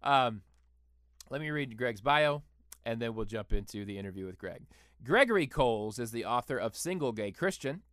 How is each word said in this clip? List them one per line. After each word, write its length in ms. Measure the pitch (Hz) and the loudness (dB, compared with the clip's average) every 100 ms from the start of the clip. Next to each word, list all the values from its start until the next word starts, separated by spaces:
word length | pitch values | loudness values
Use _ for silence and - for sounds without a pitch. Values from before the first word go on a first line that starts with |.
Um, 380 | - 139 123 110 - _ _ _ _ _ _ _ - | 6 4 4 -2 -14 _ _ _ _ _ _ _ -8
let 100 | 139 | -6
me 100 | 151 | -4
read 260 | 151 135 113 | -2 -4 -2
Greg's 240 | 123 104 | -2 0
bio, 440 | 120 147 151 147 - _ _ - | 2 4 4 2 -6 _ _ -10
and 180 | 117 117 | -6 -2
then 140 | 117 110 | -2 -4
we'll 80 | |
jump 280 | 104 110 101 | -4 -6 0
into 320 | 104 101 104 | -2 0 -8
the 140 | 101 98 | -6 -6
interview 260 | 98 95 | -8 -8
with 140 | 95 90 | -10 -8
Greg. 280 | 95 87 - - - _ | -10 -12 -16 -20 -20 _
Gregory 420 | 117 202 262 208 139 | 2 4 6 4 2
Coles 540 | - 127 113 107 107 | 4 4 4 -2 -4
is 100 | 117 | -6
the 140 | 117 | -4
author 340 | 98 120 - 131 | 0 0 0 -2
of 160 | 113 | -2
Single 380 | - 165 185 139 | -4 -4 -2 -2
Gay 180 | 110 104 | -2 -6
Christian 520 | 95 196 - 143 170 - | -2 -4 -2 -6 -6 -12